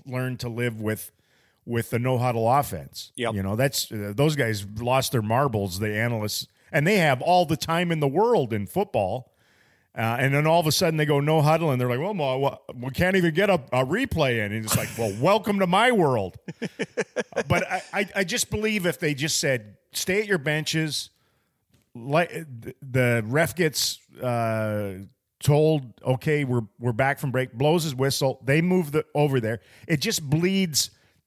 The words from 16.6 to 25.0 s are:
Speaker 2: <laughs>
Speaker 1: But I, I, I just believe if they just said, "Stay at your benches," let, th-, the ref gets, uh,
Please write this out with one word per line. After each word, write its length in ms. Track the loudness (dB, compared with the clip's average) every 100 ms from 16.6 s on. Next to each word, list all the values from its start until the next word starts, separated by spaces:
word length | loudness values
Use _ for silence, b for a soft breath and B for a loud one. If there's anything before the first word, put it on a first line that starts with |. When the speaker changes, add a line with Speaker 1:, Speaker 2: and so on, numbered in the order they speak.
Speaker 2:
<laughs> 840 | -10 -6 -8 -4 -6 -4 -6 -4 0
Speaker 1:
But 240 | 0 0
I, 120 | -6 -6
I, 160 | -4 -4 -2
I 80 |
just 240 | -2 -2 -4
believe 380 | -2 -2 0 0
if 120 | 0
they 140 | -2
just 260 | -2 -2 0
said, 380 | 0 -2 -4 -20 _
"Stay 300 | -8 -2 -2
at 40 | 0
your 120 | 0
benches," 720 | 0 -2 -2 -2 -2 -4 -8 _ _ _ _ _ _ _ _
let, 360 | -14 -2 0 0
th-, 440 | -4 -12 -14 -14 -14
the 420 | -4 2 4 2 0
ref 280 | 0 0
gets, 440 | 0 -2 0 -4 -6 _ -8
uh, 720 | -4 -2 0 -2 -2 -2 -4 -8